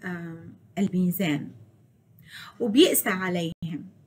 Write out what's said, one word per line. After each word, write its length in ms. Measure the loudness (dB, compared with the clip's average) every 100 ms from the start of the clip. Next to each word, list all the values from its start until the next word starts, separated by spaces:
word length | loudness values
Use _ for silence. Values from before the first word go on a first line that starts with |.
| -10
آم، 480 | -8 -10 -12 -16 -20 -10 -2
الميزان، 760 | 0 2 0 2 0 -2 -4 -14 -20 -20 -20 _ _ -20 -20 -20 -16 -4
وبيقسى 500 | 2 6 6 6 0
عليهم، 760 | 0 0 -2 -2 -6 -8 -8 -12 -20